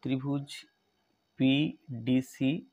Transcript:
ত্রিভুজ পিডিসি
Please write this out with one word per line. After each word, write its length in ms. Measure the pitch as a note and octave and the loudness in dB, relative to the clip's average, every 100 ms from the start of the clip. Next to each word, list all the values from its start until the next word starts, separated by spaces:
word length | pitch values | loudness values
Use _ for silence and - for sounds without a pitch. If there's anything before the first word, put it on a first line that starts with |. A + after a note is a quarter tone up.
ত্রিভুজ 440 | C3 C3 C#3 C#3+ C#3+ - - _ _ _ _ _ _ _ | -2 -4 -2 -4 -6 -16 -18 _ _ _ _ _ _ _
পিডিসি 1160 | C3 C#3 D#3 - - A#2+ A2+ B2+ C3 - C3 E3+ - | 2 4 0 -4 -14 -8 0 0 0 -2 0 0 -6